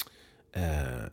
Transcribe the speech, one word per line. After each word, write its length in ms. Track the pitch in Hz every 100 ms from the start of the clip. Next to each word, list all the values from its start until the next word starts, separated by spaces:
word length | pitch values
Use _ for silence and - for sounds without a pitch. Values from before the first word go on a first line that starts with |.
| - - - - -
eh, 100 | - 85 76 65 62
är 100 | -